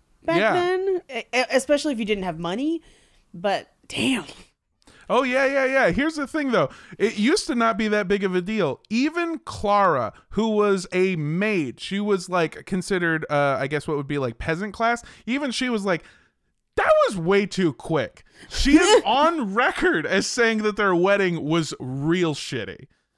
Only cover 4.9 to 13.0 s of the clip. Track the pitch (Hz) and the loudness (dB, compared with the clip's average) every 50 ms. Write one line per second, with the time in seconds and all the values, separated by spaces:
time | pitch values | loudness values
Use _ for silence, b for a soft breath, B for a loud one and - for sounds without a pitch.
4.9 | B B B B 196 247 277 247 254 269 269 269 277 269 262 262 269 269 240 185 | B B B B 0 0 2 2 0 0 0 2 2 0 0 2 2 2 2 2
5.9 | 214 247 294 320 320 294 277 - - 311 285 262 226 180 139 B B B B B | 2 0 0 -2 -2 -4 -6 -4 -4 -4 -2 0 2 0 0 B B B B B
6.9 | B - 190 226 - 208 208 277 370 427 - - 262 233 226 226 214 202 220 214 | B -2 -2 -2 0 0 2 2 2 0 0 -2 0 0 0 0 0 0 0 0
7.9 | 208 208 202 180 202 202 202 190 180 180 175 202 220 208 170 139 120 - - _ | 0 0 0 0 0 0 0 0 -2 -2 -2 -2 -2 -2 0 -2 -2 -6 -6 _
8.9 | 214 240 277 311 320 349 339 330 320 - - - - - 214 202 202 202 196 180 | -2 0 0 0 0 -2 -4 -4 -4 -8 -10 -12 -10 -4 -2 2 2 4 4 4
9.9 | 151 127 113 101 b b b b - 202 226 220 214 208 208 202 196 185 170 - | 2 2 -2 -4 b b b b -4 -2 0 2 2 2 2 2 2 0 -2 -2
10.9 | - 185 185 190 180 156 147 151 160 185 208 220 208 175 143 120 - - - - | 0 0 0 2 0 -2 -2 -2 -2 -2 -2 0 0 -2 -2 -4 -6 -10 -10 -6
11.9 | 190 202 208 208 196 185 185 180 180 180 160 156 - - - - 190 180 - - | -6 -4 0 0 0 -2 -2 -2 0 0 0 -2 -4 -10 -8 -6 -4 -4 -2 -2
12.9 | 196 175 | -2 0